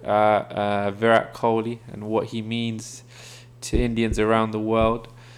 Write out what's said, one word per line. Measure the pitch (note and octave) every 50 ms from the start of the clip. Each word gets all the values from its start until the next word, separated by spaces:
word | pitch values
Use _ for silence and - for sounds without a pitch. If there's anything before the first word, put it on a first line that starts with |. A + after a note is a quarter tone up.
| -
at, | - G#2 G#2 G#2+ G#2+ G#2+ G2+ - -
uh, | - G#2 G#2 G#2 G2+ G2+ G2+ G2+
Virat | G2 G2+ A2+ A2+ A#2 - - - -
Kohli | - - A#2 A2+ A2+ A2 A#2 A#2+ A#2 - B2+
and | - G#2 G#2
what | G#2+ A2 G#2+ - A2
he | A#2 A2+ G#2+
means | A2 A#2 A#2 A#2 A#2 A2+ A2 A2+ - - - - - - - - - - - - - - -
to | - - - -
Indians | B2 A#2+ A#2 A2+ A2+ A2 G#2+ A2
around | G#2+ G#2+ A2+ A2 A2 A2
the | G#2+ G#2+
world. | G#2+ A2 A2+ A2+ A2 A2+ A2+ A#2+ - - - - - - -